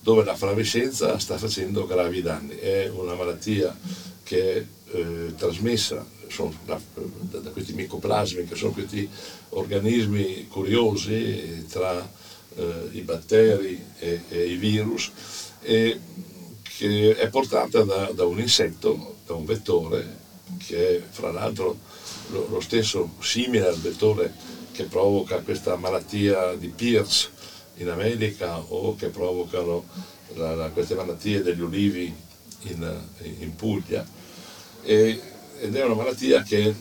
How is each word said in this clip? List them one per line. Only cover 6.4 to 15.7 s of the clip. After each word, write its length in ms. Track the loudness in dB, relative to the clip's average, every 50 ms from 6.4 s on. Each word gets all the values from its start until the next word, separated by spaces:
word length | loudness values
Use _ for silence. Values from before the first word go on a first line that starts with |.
| -4 -4 -6 -8 -8
da, 160 | -8 -8 -8 -8 -12 -12
da, 440 | -10 -10 -10 -10 -10 -10 -8 -8 -8
da 120 | -10 -10
questi 220 | -10 -10 -8 -8 -6
micoplasmi, 760 | -8 -8 -6 -8 -6 -2 0 0 2 0 0 -2 -4 -6
che 80 | -6 -6
sono 180 | -2 -2 -2 -2
questi 360 | -2 -6 -6 -4 -4 -4 -4 -6 -14 -16 -16 -16 -18 -16 -8
organismi 960 | -6 -6 -4 0 -2 0 2 4 4 4 4 2 2 2 0 0 -2 -6 -10 -10
curiosi, 640 | -6 -4 0 2 4 4 4 4 2 0 -2 -2 -2
eh, 520 | 0 0 0 -2 -4 -6 -8 -10 -10 -12 -8
tra, 420 | -4 -2 0 0 0 -2 -4 -8 -14 -18 -20 -20 -20 -20 -20 -18 -8
eh, 320 | -4 -4 -4 -4 -4 -8 -8 -8
i 80 | -8 -4
batteri 840 | -4 -4 -4 -2 4 8 8 8 8 8 4 2 -2 -4 -8 -10 -16 -14 -6
e, 240 | -4 -2 -2 -2 -4 -6
e 180 | -2 -2 0
i 100 | 0 0
virus, 540 | 0 2 2 2 4 2 0 -2 -4 -4 -8 -8 -14 -16 -14 -12 -12 -12 -14 -16 -12 -2
e 380 | 2